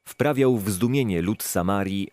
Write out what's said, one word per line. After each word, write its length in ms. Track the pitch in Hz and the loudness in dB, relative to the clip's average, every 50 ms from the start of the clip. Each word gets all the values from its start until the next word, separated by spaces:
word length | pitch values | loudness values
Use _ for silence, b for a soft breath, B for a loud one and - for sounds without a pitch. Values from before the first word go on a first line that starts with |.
| _ | _
wprawiał 540 | - - - 123 143 147 127 135 131 127 113 | -18 -4 0 0 0 2 4 4 4 4 2
w 120 | 95 104 | 0 -2
zdumienie 520 | 98 90 113 120 131 143 131 110 92 85 | 0 0 0 2 2 0 0 0 0 0
lud 200 | 85 92 110 - | 0 0 -2 -4
Samarii, 680 | - - - 92 87 92 101 101 98 95 98 98 98 - | -6 -4 -2 0 0 2 0 0 -2 -2 -4 -4 -6 -6